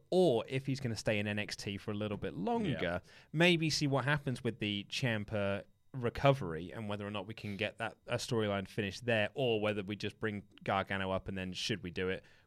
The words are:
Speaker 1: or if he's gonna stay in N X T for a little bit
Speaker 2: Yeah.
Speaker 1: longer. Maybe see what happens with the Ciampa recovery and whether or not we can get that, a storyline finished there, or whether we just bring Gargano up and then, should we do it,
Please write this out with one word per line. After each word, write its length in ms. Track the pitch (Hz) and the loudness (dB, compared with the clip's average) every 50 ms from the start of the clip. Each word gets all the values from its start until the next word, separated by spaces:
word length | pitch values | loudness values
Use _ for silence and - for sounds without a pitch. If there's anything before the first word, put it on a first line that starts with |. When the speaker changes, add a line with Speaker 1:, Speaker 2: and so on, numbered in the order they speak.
| - - | -4 2
Speaker 1:
or 340 | 165 185 185 160 120 110 - | 4 6 6 6 6 4 2
if 180 | - - 135 135 | 0 -2 -2 -2
he's 140 | - 131 135 | -2 -2 -2
gonna 160 | - 120 110 | -2 -2 -2
stay 240 | - - 120 110 104 | -2 0 2 2 2
in 80 | 104 | 2
N 120 | 107 104 104 | 0 0 -2
X 160 | 104 - - | -2 -4 -6
T 220 | - - 110 101 | -6 -6 -4 -4
for 140 | 95 - - | -4 -4 -4
a 40 | 107 | -4
little 220 | 104 107 104 101 | -2 -2 -2 -2
bit 160 | 95 - 92 76 | -4 -4 -6 -4
Speaker 2:
Yeah. 80 | 117 190 | -4 -2
Speaker 1:
longer. 580 | 233 240 233 214 175 131 80 90 85 87 87 - - - - - _ - | -2 0 0 0 0 0 0 0 -2 -2 -4 -6 -10 -20 -20 -12 _ 2
Maybe 360 | 156 170 180 175 160 160 156 | 4 6 6 6 6 4 0
see 180 | 139 - 151 | 0 2 2
what 180 | 139 135 135 117 | 2 2 2 2
happens 380 | 139 151 147 - 139 123 120 - | 2 0 0 0 -2 -2 -2 -2
with 160 | 120 107 - | -2 -2 0
the 260 | 110 104 104 101 98 - | -2 -2 0 -2 -4 -6
Ciampa 760 | - - 135 120 113 107 101 - 110 104 101 98 98 101 - - - _ _ _ - | -4 -2 0 0 0 0 -2 -2 -2 0 0 0 0 -2 -4 -10 -18 _ _ _ -6
recovery 800 | 131 120 117 - - - 139 139 135 101 85 80 78 87 87 - | -4 -2 -2 0 4 6 6 6 4 2 -4 -4 -4 -6 -8 -8
and 120 | 113 110 | -6 -4
whether 200 | 104 104 101 104 | -4 -4 -4 -4
or 40 | 101 | -4
not 140 | 104 104 95 | -4 -6 -6
we 60 | 107 110 | -6 -8
can 240 | - - 104 101 | -8 -6 -6 -2
get 200 | 95 104 101 - - | -2 -2 -2 -2 -2
that, 160 | 110 110 - _ - | -6 -6 -6 _ -6
a 100 | - 120 | -4 -4
storyline 500 | 113 - - 127 113 107 104 98 98 95 | -2 0 0 0 2 2 2 2 0 -2
finished 380 | - - - 104 98 95 - 120 | -4 -4 -2 -2 -2 -4 -2 0
there, 240 | 120 117 107 104 - - | 2 4 4 4 2 0
or 260 | 143 131 120 113 107 | 0 2 2 2 4
whether 240 | 104 104 104 107 95 | 2 2 2 0 -2
we 120 | 95 107 | -4 -4
just 240 | 98 - 104 - - | -4 -4 -6 -4 -2
bring 240 | - 110 104 101 - - - - - | -2 -2 -2 -4 -8 -10 -16 -8 -2
Gargano 480 | - 104 98 92 - 98 98 95 95 | 0 2 2 2 0 0 -2 0 0
up 160 | 95 95 - | -2 -2 -2
and 100 | - 98 | -4 -6
then, 160 | 95 92 92 90 | -4 -4 -6 -4
should 280 | - - - 113 90 | -4 -2 -2 -2 -2
we 80 | 95 90 | -4 -4
do 200 | 82 95 92 92 | -2 -2 0 0
it, 140 | 95 80 - - - - _ | 0 -2 -6 -14 -20 -20 _